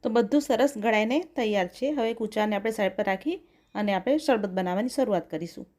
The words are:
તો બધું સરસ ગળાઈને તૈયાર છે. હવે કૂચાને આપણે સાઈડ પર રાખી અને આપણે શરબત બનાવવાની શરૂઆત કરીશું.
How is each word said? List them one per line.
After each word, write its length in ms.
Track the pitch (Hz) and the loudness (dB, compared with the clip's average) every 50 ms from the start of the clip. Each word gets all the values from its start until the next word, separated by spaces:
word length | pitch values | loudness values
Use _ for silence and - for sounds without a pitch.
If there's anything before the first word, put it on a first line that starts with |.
| - | -4
તો 40 | - | 2
બધું 320 | 220 240 240 202 - 294 | 2 2 2 4 2 2
સરસ 320 | 285 - 262 220 254 277 277 220 | 2 2 2 2 2 2 0 0
ગળાઈને 400 | 202 233 220 214 220 220 254 311 359 - _ | 0 2 2 2 2 2 0 -2 -2 -2 _
તૈયાર 360 | - 240 214 208 202 185 180 | -2 -2 0 2 0 0 -2
છે. 180 | - - 247 277 | -4 -4 -4 -2
હવે 220 | 302 285 226 226 233 | 0 0 -2 -2 -2
કૂચાને 420 | 226 220 214 - 214 214 214 208 | -4 -6 -4 0 0 0 0 0
આપણે 160 | 202 202 226 | -2 -2 -2
સાઈડ 240 | 220 220 208 190 190 - | -2 0 -2 -2 0 0
પર 80 | 208 | 0
રાખી 320 | 196 190 190 - 294 349 381 - _ _ _ _ _ _ | 0 -2 -2 -2 -4 -6 -6 -8 _ _ _ _ _ _
અને 160 | 208 208 208 | -4 -2 0
આપણે 240 | 196 185 185 247 277 311 | 0 0 2 2 0 2
શરબત 320 | 302 - 262 220 202 202 | 4 2 2 2 2 -2
બનાવવાની 440 | 185 190 185 180 180 190 226 254 - | -2 -2 -2 0 0 0 -2 -2 0
શરૂઆત 320 | - 262 220 202 175 165 - | 0 0 2 2 0 0 -4
કરીશું. 380 | - 151 170 170 - - - _ _ | -8 -8 -8 -8 -10 -14 -16 _ _